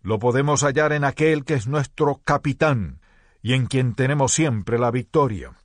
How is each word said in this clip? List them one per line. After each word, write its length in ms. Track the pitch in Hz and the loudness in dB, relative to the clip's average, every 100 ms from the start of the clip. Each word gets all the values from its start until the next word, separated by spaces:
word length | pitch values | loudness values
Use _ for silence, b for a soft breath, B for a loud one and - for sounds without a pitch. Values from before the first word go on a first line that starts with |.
lo 160 | 90 107 | -4 0
podemos 440 | 120 123 143 143 | 2 2 2 2
hallar 300 | 147 135 151 | 2 2 0
en 120 | 147 | 0
aquel 400 | 143 131 156 156 | -2 0 2 2
que 100 | 139 | 0
es 120 | 143 107 | -2 -2
nuestro 540 | 147 135 - 147 135 | -4 -4 0 0 0
capitán 760 | - 143 147 127 160 127 85 65 b b b b | -2 0 0 0 0 0 -4 -10 b b b b
y 120 | 107 | -2
en 120 | 131 120 | 0 0
quien 280 | 135 127 | 0 0
tenemos 380 | 110 127 143 127 | 0 0 2 0
siempre 460 | - 156 110 92 117 | 2 0 0 -2 0
la 120 | 120 | 0
victoria. 640 | 123 - 160 139 98 62 - | -2 -2 0 0 -2 -10 -20